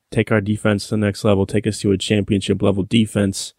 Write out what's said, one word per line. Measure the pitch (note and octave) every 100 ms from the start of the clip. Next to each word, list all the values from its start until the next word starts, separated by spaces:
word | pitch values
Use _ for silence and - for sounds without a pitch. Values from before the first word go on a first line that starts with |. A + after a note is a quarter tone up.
| _
take | A#2 G#2+
our | A2
defense | G2+ G#2+ G#2+ G#2
to | -
the | A2
next | G#2 G2
level, | A2 G2
take | F#2+ G#2 A2
us | -
to | G#2
a | F#2+
championship | - G#2+ G2 G2+ - G2
level | G2+ G2
defense." | F2+ A2+ G#2+ G#2+ G2 - -